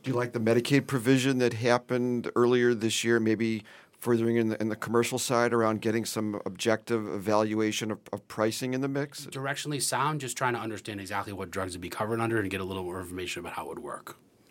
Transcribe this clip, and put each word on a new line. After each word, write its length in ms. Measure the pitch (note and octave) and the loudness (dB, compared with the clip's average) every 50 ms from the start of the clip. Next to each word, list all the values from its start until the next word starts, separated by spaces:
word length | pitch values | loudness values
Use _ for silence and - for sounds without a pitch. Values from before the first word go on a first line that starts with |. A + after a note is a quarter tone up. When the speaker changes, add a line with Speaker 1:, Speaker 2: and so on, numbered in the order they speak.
Speaker 1:
Do 80 | - C3+ | -4 -2
you 80 | B2 | -2
like 140 | B2 B2 A#2+ | 0 -2 -2
the 80 | - A#2+ | -2 0
Medicaid 480 | A2 A2+ A#2 B2 A#2+ - C#3+ C#3 - | 2 4 4 4 4 4 4 2 2
provision 500 | - C3+ B2+ G#2+ B2+ C3+ C3 B2 C3+ C3+ B2+ | 2 -2 0 4 4 4 4 4 2 2 4
that 140 | B2 A#2+ A#2 | 2 2 2
happened 800 | A2 A#2+ A#2+ A#2+ B2 A#2+ - B2 B2 B2 B2 B2 A#2+ - - - | 2 2 4 4 2 2 0 -2 0 0 0 0 -2 -2 0 2
earlier 380 | A2 A#2+ A#2+ B2+ B2 A#2+ A#2+ A#2+ | 4 6 6 6 6 6 4 4
this 300 | G#2+ A2 A2 G#2+ - - | 4 2 0 0 2 2
year, 160 | A#2 A#2 A#2 | 4 4 4
maybe 440 | A2+ A2 A2+ G2+ A#2 A2+ A2+ G#2+ G#2+ - - - - _ _ _ | 4 4 2 2 2 0 0 -2 -6 -10 -18 -20 -20 _ _ _
furthering 340 | - A#2+ A#2+ A2+ A2+ A#2 A#2 | 0 2 2 4 4 4 4
in 140 | A#2 A2+ A2 | 4 2 2
the, 120 | A2 - | 0 0
in 80 | A2 A2 | -2 -2
the 60 | G#2+ | -2
commercial 420 | - - A2 A2+ A#2 A#2 - C3 | -4 -2 0 2 2 2 2 0
side 340 | B2 - - B2 A#2 A#2+ A#2 | -2 0 2 2 2 4 4
around 300 | A#2+ A#2 A2+ A2 A2 G#2 | 4 2 2 2 2 0
getting 240 | F#2+ A2+ G#2+ A#2 G#2+ | 0 0 0 0 -2
some 340 | - - A2+ G#2+ G#2+ G#2 G2+ - | -2 -4 -4 -2 -2 -4 -4 -6
objective 640 | G2 F#2+ - - A#2 A2 A2 - - A#2 A2+ G#2+ | -8 -6 -2 0 2 2 2 0 0 -2 -2 -2
evaluation 800 | G2+ D2+ G#2 F2+ G#2+ G#2 G#2+ A2 G#2+ G#2+ A2 A2 G#2+ G#2+ - A#2 G#2+ | -2 -6 -4 0 2 2 4 4 2 2 0 0 0 0 -2 -4 -4
of, 80 | G#2+ G2 - - - | -6 -8 -8 -10 -10
of 140 | G#2 - | -10 -10
pricing 480 | - - - G#2+ A2+ A2+ - C3+ B2+ B2+ | -6 -2 0 0 0 0 -2 -4 -4 -2
in 60 | C3 | -2
the 60 | C#3 | -2
mix? 380 | C#3 C#3 C#3+ C#3+ C#3+ - - C#3+ | -2 -2 -4 -4 -6 -8 -12 -14
Speaker 2:
Directionally 560 | - - C#3 C3+ C#3 C#3+ - - D3 D3+ C#3 | -12 -10 -6 -6 -6 -6 -6 -6 -6 -4 -2
sound, 400 | - - C3+ B2 C3+ D3+ D#3 D3 | -2 -2 0 0 0 0 -2 -2
just 160 | C3+ B2 B2 | -4 -6 -4
trying 160 | - C3+ B2 A#2+ | -2 0 0 0
to 60 | A2 | -2
understand 400 | A2 A2+ G#2+ G2 - A2 G#2+ G2+ | -4 -6 -8 -8 -8 -8 -8 -8
exactly 340 | G2 F#2 G#2 G2+ F#2+ G#2 G2+ | -8 -6 -4 -4 -4 -6 -6
what 160 | F2+ G2 E2+ | -8 -8 -6
drugs 220 | - F#2+ F#2+ F2+ | -4 -4 -4 -4
would 100 | F2 F2+ | -6 -8
be 80 | F2 F2 | -8 -8
covered 300 | - - G#2+ G#2+ A#2 A#2 | -6 -4 -4 -2 -2 0
under 200 | A2+ A2+ A2+ A2 | 0 0 0 0
and 120 | G2+ F#2+ | 0 -2
get 100 | G2 F#2+ | -4 -4
a 20 | F#2 | -4
little 200 | F#2 F#2+ F#2+ F#2 | -6 -6 -6 -6
more 160 | F2 F2 F#2 | -6 -6 -8
information 400 | F2+ F2 F2+ F#2 F2+ F2 - F2 | -8 -8 -8 -8 -8 -8 -8 -8
about 140 | E2+ - - | -10 -10 -10
how 100 | - C#2+ | -10 -10
it 60 | C#2+ | -10
would 100 | E2 - | -10 -10
work. 380 | - - - - - - - - _ _ _ _ _ _ | -10 -10 -12 -12 -12 -16 -18 -18 _ _ _ _ _ _